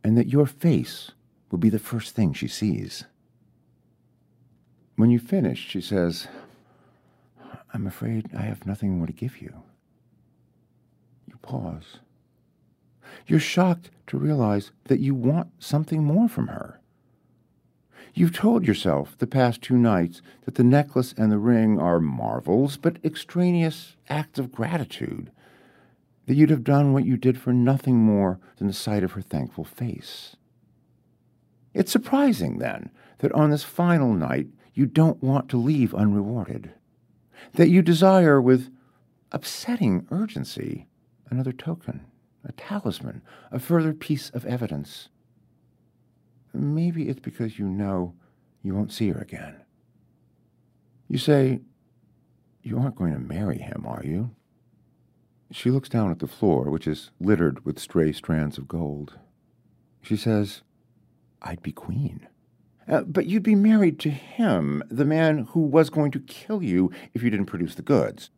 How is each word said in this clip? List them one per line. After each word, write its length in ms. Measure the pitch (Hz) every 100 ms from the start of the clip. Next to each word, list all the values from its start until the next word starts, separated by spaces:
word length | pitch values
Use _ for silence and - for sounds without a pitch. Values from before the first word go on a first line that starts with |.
and 140 | 110 113
that 120 | 120
your 180 | 139 139
face 640 | - 170 110 - - - _ _ _ _
will 80 | 90
be 100 | 110
the 100 | 104
first 360 | - 117 -
thing 180 | - 95
she 160 | 69 -
sees. 560 | - 107 62 50 - - _ _ _ _ _ _ _ _ _ _ _ _ _ _ _ _ _ _ -
When 140 | 113
you 80 | 120
finish, 400 | 123 190 110 -
she 240 | - 95
says, 440 | 87 101 85 82 - - - _ _ _ _ _ _ _ _ _ - - _
"I'm 120 | 107 98
afraid 480 | - 113 110 107
I 80 | -
have 240 | 107 104 -
nothing 300 | 101 101 92
more 100 | 82
to 60 |
give 300 | - 123 -
you." 200 | - - - _ _ _ _ _ _ _ _ _ _ _ _ _ _ _ -
You 100 | 120
pause. 560 | - 127 85 82 78 - _ _ _ _ _ _ _ _ _ _ - - -
You're 140 | 160
shocked 500 | - - 180 175 - _ -
to 100 | 139
realize 540 | 147 147 110 101 - _
that 160 | - 131
you 140 | 135
want 340 | 135 120 160 170 _
something 440 | - 147 156 160
more 240 | 147 170 233
from 200 | - -
her. 320 | - - - _ _ _ _ _ _ _ _ _ _ _ - -
You've 220 | - 175
told 320 | 170 208 233 175
yourself 500 | 98 92 71 73 -
the 100 | 120
past 360 | 135 123 117
two 160 | - 127
nights 420 | 117 95 85 87 - _
that 140 | - -
the 80 |
necklace 500 | 123 143 143 127 123 -
and 140 | 110
the 80 | 104
ring 400 | 110 117 110 101
are 220 | 85 85
marvels, 760 | 80 64 55 58 69 101 143 139
but 220 | 165 165
extraneous 920 | - - - 175 180 175 165 - - _ _
acts 300 | 151 151 -
of 140 | 127
gratitude, 800 | - 117 165 127 - - - - _ _ _ _ _ _ _ _ _ -
that 80 |
you'd 160 | 139 151
have 140 | 156
done 280 | - 143 143
what 120 | 135
you 120 | 127 127
did 220 | 127 127
for 140 | -
nothing 440 | 123 120 135 - 120
more 440 | 110 104 95 92 _ _
than 100 | 101
the 60 |
sight 300 | 92 - 104
of 80 | 92
her 100 | 98
thankful 420 | - 78 67 -
face. 720 | - - 120 - - - - _ _ _ _ _ _ _ _ _ _ _ _ _ _
It's 200 | - 190
surprising, 680 | 233 - 269 285 214 78 50
then, 320 | 62 50 - _ - _
that 140 | 143
on 180 | - 151
this 140 | 147
final 480 | - - 175 170 131
night 360 | 101 69 64 - - _
you 120 | - 135
don't 360 | 156 160 -
want 260 | 131 139 -
to 60 | 127
leave 380 | 120 151 113
unrewarded, 800 | - 104 104 101 120 92 110 - - _ _ _ _ _ - -
that 140 | - 165
you 140 | 180
desire 580 | 165 165 190 190 165 139
with 300 | 123 127 127 - _ _ _ _ _
upsetting 720 | - - - - 247 147 90 -
urgency 760 | 170 214 - - - - - - _ _ _ -
another 220 | 123 131
token, 540 | 127 - 170 - - - _ _ _
a 80 | -
talisman, 680 | - - 208 123 85 127 - _ - -
a 80 | 127
further 340 | - 170 160
piece 380 | 156 - 143 -
of 160 | 120 113
evidence. 600 | 123 110 76 71 - - _ _ _ _ _ _ _ _ _ _ _ _ _ _
Maybe 540 | - 143 151 170 165 -
it's 120 | 135
because 380 | - - 117 110
you 80 | 101
know 480 | 95 101 95 90 87 _ _ _ _
you 120 | 101
won't 180 | 95 104
see 180 | - 107
her 100 | 82
again. 360 | - - 78 73 _ _ _ _ _ _ _ _ _ _ _ _ _ _ _
You 100 | 143
say, 420 | - 143 131 127 - _ _ _ _ _ _ _ _ _
"You 160 | 117 117
aren't 180 | 131 110
going 160 | 87
to 60 | 71
marry 400 | 64 80 101 -
him, 260 | - - -
are 180 | 58
you?" 260 | 69 85 117 - _ _ _ _ _ _ _ _ _ _ _
She 200 | - 123
looks 180 | 135 131
down 220 | 120 101
at 100 | 85
the 60 | -
floor, 440 | - 104 73 69
which 160 | 76 -
is 240 | 76 - _
littered 440 | 90 101 82 67
with 140 | 80 76
stray 340 | - 87 78
strands 440 | 73 - 80 76 69
of 120 | 67
gold. 500 | 85 76 73 69 - _ _ _ _ _ _ _ _
She 160 | - 107
says, 460 | 120 107 101 - _ _ _ _ _ _ _ _
"I'd 200 | - 85
be 100 | 80
queen." 560 | - - 110 143 - - _ _ _ _ _ -
"Uh, 160 | 156
but 240 | - 165 165
you'd 160 | 208
be 120 | 208
married 440 | 208 208 220 185 -
to 100 | 156
him, 720 | 139 - - 226 98 71 73 -
the 160 | 117
man 340 | 147 156 160 151
who 220 | 113 170
was 300 | 151 151 151
going 220 | 156 147
to 80 | 123
kill 420 | - - - 214
you 280 | 151 90 92 - -
if 100 | 120
you 80 | 117
didn't 160 | 104 98
produce 280 | 92 85
the 80 | -
goods." 480 | - 135 55 - -